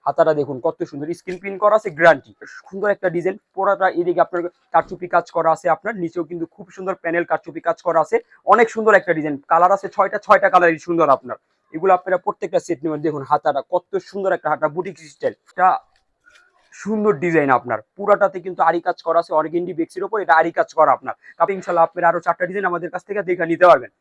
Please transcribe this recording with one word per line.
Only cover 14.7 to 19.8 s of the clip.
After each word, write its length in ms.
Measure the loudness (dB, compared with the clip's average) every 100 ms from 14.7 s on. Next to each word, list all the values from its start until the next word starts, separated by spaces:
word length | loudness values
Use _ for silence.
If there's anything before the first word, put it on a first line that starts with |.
| -4 -10 -14
স্টাইল, 340 | -20 _ -6
এটা 460 | -6 _ 0 0 0 _ _ _ _ _ _ _ _ _
সুন্দর 400 | -14 -6 -2 0
ডিজাইন 380 | 0 0 0 2
আপনার। 280 | 0 0 -8 -8 -8
পুরাটাতে 440 | 0 2 2 -2
কিন্তু 220 | -12 -2
আরি 180 | 0 0
কাজ 220 | -4 -6
করা 160 | 0 -2
আছে, 160 | 0
অর্গেন্ডি 380 | -2 -2 -4 -6
বেক্সির 320 | -6